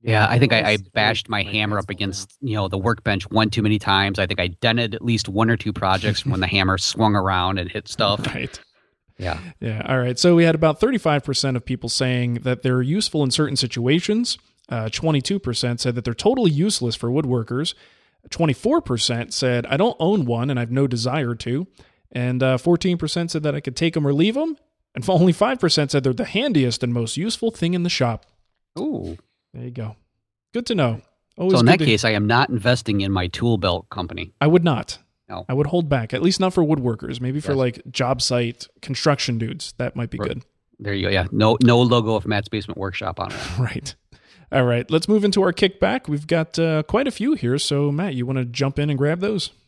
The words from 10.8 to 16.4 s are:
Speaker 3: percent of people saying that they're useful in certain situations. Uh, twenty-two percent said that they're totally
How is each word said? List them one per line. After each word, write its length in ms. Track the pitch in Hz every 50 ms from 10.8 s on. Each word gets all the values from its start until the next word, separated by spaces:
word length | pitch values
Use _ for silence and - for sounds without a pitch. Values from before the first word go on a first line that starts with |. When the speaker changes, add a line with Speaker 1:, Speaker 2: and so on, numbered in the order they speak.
| - 240 269 214 - 165 151 143 -
Speaker 3:
percent 320 | - 139 - - 139 127
of 80 | 123 -
people 240 | - 131 - - 117
saying 520 | - - 131 127 127 123 123 120 120 120 -
that 200 | 131 127 - -
they're 180 | 131 127 127
useful 420 | 127 131 156 208 214 - - 156 147
in 60 | 131
certain 260 | 120 - 156 147 139
situations. 840 | 131 - 120 - 127 117 123 143 175 - - 214 220 240 - - - _ _ _ _ _ -
Uh, 220 | - 117 110 110
twenty-two 480 | - - - 160 156 143 127 - 196 196
percent 420 | - 127 117 - - 123 120 117
said 140 | - 127 120
that 100 | 123 110
they're 120 | - 117
totally 340 | - - 208 254 262